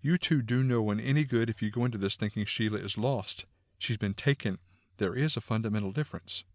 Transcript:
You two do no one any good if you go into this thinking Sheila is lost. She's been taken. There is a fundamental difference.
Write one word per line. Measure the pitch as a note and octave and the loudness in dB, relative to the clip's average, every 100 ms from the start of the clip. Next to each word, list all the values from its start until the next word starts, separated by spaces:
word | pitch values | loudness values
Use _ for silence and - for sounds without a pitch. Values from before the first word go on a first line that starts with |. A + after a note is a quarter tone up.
You | C#3 F3 | 2 0
two | - D3+ | 4 2
do | A2+ A#2+ | 4 2
no | C3 A#2+ | 4 2
one | G#2+ G#2 | 2 0
any | A#2+ C#3+ | 2 2
good | D3 A#2+ A#2 | 4 2 2
if | A2 | 0
you | A2 | -2
go | G#2+ B2 | 0 0
into | A2 | 2
this | G2 - | -2 0
thinking | G#2 A2 G2+ | -2 -2 -4
Sheila | - A2 G#2+ | 0 0 0
is | G2 - | -4 -2
lost. | A#2 C3 F#2 - - _ _ _ | 0 -2 -4 -10 -12 _ _ _
She's | - A2+ | -4 -2
been | G#2 | -2
taken. | G2 - C#3+ A2+ F#2 _ _ _ _ | 0 0 0 0 -4 _ _ _ _
There | G2 G2+ | -2 0
is | D3+ C3+ | 0 -2
a | |
fundamental | - A2 A2 G#2+ G2+ | -2 -2 0 0 -2
difference. | G2 D3+ - - - - | -4 -4 -6 -8 -10 -10